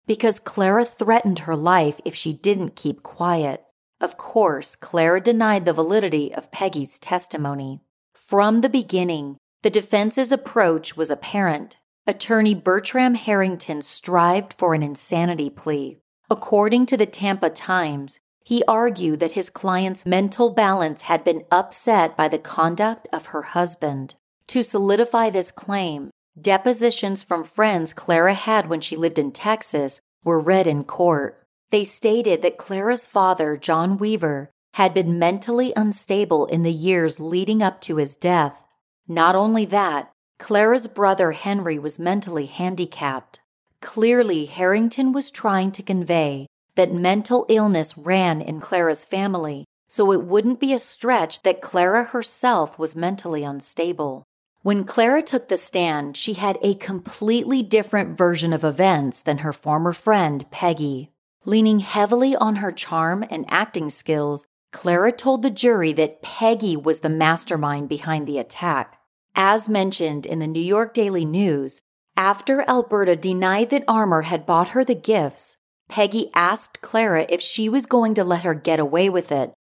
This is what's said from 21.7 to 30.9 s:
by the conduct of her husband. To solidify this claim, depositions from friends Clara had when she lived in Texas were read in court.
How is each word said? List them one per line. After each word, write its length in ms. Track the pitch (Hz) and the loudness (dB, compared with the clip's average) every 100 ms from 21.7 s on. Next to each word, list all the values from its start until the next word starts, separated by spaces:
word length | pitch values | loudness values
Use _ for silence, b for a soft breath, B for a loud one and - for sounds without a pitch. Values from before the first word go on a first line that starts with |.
| - - 214 160 - | -2 2 2 2 0
by 100 | 156 | -2
the 120 | 156 | -2
conduct 680 | - - 165 170 214 226 - | -4 0 0 0 -2 -4 -8
of 140 | 160 - | -10 -8
her 160 | 156 | -10
husband. 720 | - 175 175 - 151 135 135 _ _ _ - | -6 -2 -2 -2 -6 -6 -10 _ _ _ -4
To 160 | 254 | -2
solidify 640 | 233 208 196 202 233 233 220 | 0 0 2 2 2 2 2
this 200 | 190 175 | 0 -4
claim, 640 | - - 202 180 147 139 - _ 160 | -6 -6 -4 -4 -6 -12 -18 _ -6
depositions 840 | 196 190 247 226 233 233 196 196 | 0 2 2 2 0 0 -4 -6
from 220 | - 170 160 | -4 -4 -4
friends 480 | - 214 185 160 | 0 2 0 -4
Clara 400 | - - 165 180 | -6 0 4 4
had 340 | 190 - 220 165 | 2 0 0 0
when 140 | 165 | -4
she 160 | - 160 | -6 -2
lived 200 | 165 165 | -2 0
in 140 | 143 | -2
Texas 680 | - 208 220 - 151 139 - _ _ 165 | -4 -4 -2 -2 -4 -4 -6 _ _ 0
were 160 | - | 0
read 260 | 156 190 175 | 2 2 2
in 160 | 143 | 0
court. 560 | 139 | -2